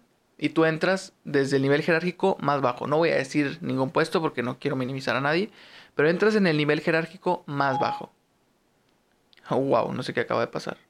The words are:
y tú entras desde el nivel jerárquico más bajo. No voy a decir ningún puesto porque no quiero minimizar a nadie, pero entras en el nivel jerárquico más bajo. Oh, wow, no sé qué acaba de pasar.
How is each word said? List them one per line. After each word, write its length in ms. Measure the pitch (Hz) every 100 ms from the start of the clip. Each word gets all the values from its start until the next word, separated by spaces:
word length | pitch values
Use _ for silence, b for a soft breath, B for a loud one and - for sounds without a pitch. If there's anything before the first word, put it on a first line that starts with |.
| _ _ _ -
y 120 | 151
tú 140 | 160
entras 480 | 160 160 175 190 - _
desde 320 | - 143 139 139
el 60 |
nivel 200 | 135 147
jerárquico 540 | 156 160 175 - 190 -
más 200 | 143 143
bajo. 260 | 127 123 117
No 100 | 151
voy 120 | 165
a 60 | 139
decir 420 | 135 151 143 156
ningún 300 | 147 131 131
puesto 300 | 143 160 185
porque 220 | 156 127
no 160 | 120 131
quiero 180 | 143 127
minimizar 400 | 127 135 127 120
a 40 |
nadie, 300 | 139 170 220 B B B B
pero 140 | - 147
entras 260 | 180 208 214
en 100 | 185
el 100 | 151
nivel 240 | 147 151
jerárquico 600 | 170 160 165 - 185 175 -
más 320 | 143 139 131
bajo. 340 | 110 107 - _ _ _ _ _ _ _ _ _ _ _ _ _ -
Oh, 100 | 123
wow, 320 | 139 127 -
no 100 | 120
sé 100 | -
qué 60 | 123
acaba 200 | - 117
de 80 | 113
pasar. 280 | - - - _